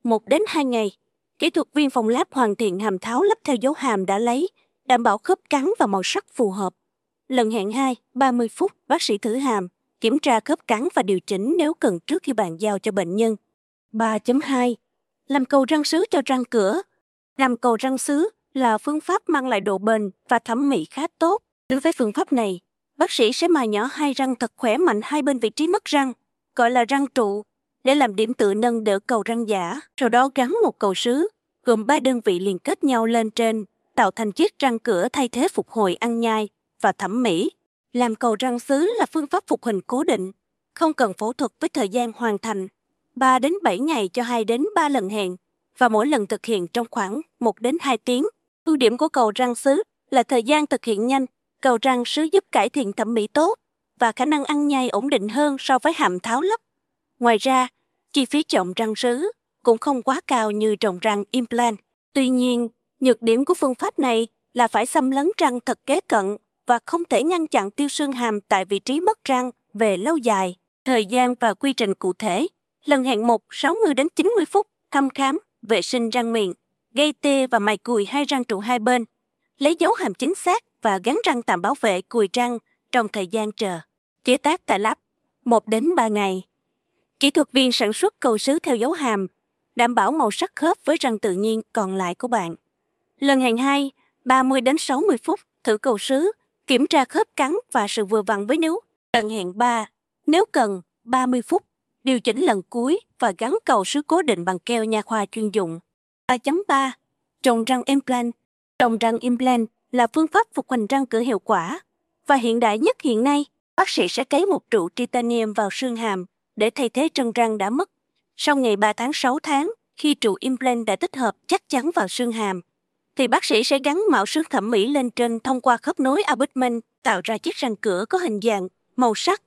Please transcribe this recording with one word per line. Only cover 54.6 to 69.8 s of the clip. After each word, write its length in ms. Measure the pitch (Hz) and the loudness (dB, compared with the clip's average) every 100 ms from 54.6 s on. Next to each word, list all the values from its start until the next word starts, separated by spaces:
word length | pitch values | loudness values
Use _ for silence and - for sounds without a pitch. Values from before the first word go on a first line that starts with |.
| 294 | 0
nhai 220 | 269 247 | 0 0
ổn 200 | 202 277 | -2 0
định 200 | 247 208 | -2 0
hơn 260 | 247 294 269 | 0 0 0
so 200 | - 254 | 0 2
với 140 | 311 | 2
hàm 260 | 330 208 180 | 0 -2 -2
tháo 220 | 226 247 | -2 -2
lắp. 180 | 370 453 _ _ _ _ _ _ | 0 -4 _ _ _ _ _ _
Ngoài 180 | 240 220 | 2 2
ra, 300 | 269 254 254 - _ _ _ | 2 0 0 -6 _ _ _
chi 120 | 285 254 | -2 0
phí 180 | 294 | -2
chọn 300 | - 240 180 185 | 0 0 0 -4
răng 200 | 220 214 | -4 -2
sứ 360 | 247 247 403 - _ _ | -2 -2 -4 -8 _ _
cũng 140 | - 226 | 2 2
không 260 | 294 254 | 0 -2
quá 180 | 262 247 - | -2 -4 0
cao 240 | 247 214 | 0 0
như 240 | 208 214 208 | 0 0 2
trồng 240 | 208 180 | -2 0
răng 240 | 220 202 - | -2 -2 -2
implant. 480 | 254 233 233 240 202 _ _ _ | -4 -2 0 0 -2 _ _ _
Tuy 160 | 269 262 | 0 2
nhiên, 380 | 254 247 240 226 - _ _ | 2 2 0 -2 -8 _ _
nhược 220 | 262 220 | 2 2
điểm 240 | 226 233 285 | 2 2 2
của 80 | |
phương 220 | 370 277 247 | 2 0 0
pháp 240 | 415 - | -4 -2
này 280 | 262 226 226 _ _ | 0 0 -2 _ _
là 140 | 247 233 | 0 2
phải 180 | 214 240 | 2 0
xâm 260 | 320 262 | 0 0
lấn 200 | 269 330 440 | 0 -2 0
răng 220 | 294 247 - | 0 0 -4
thật 140 | - - | -6 -2
kế 160 | 339 | -2
cận 360 | - 214 196 208 _ _ - | 0 0 0 -6 _ _ -2
và 140 | 240 - | -2 0
không 200 | 339 349 | -6 0
thể 180 | 226 | 0
ngăn 240 | 311 349 311 | 0 0 0
chặn 240 | 240 196 | -2 -2
tiêu 160 | - 285 | -4 -4
xương 240 | - 285 | -2 -4
hàm 300 | 254 233 208 | -2 -4 -4
tại 240 | - 196 185 | 0 0 0
vị 140 | 196 | -4
trí 200 | - 294 | -2 0
mất 240 | 370 440 | 0 0
răng 280 | - 254 247 - _ | 0 -2 -2 -8 _
về 240 | 208 | -2